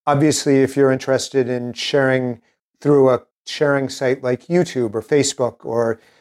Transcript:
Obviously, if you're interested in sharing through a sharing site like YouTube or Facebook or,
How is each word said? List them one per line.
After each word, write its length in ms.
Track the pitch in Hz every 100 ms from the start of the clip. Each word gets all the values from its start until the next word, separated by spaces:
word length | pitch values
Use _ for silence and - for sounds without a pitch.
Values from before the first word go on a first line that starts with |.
| -
Obviously, 580 | 143 156 139 - 135
if 120 | 135 139
you're 160 | 139
interested 560 | 131 - 131 - 135 120
in 260 | 123 123
sharing 680 | 113 - 147 135 131 127 117 _ _ _ _
through 280 | 147 143 131
a 140 | 123 - _ -
sharing 420 | - 147 139 131
site 340 | - 131 135
like 260 | 127 127 -
YouTube 460 | 175 170 131 117
or 80 | 110
Facebook 600 | 107 147 135 - 123 -
or, 360 | - 117 113 113 _ _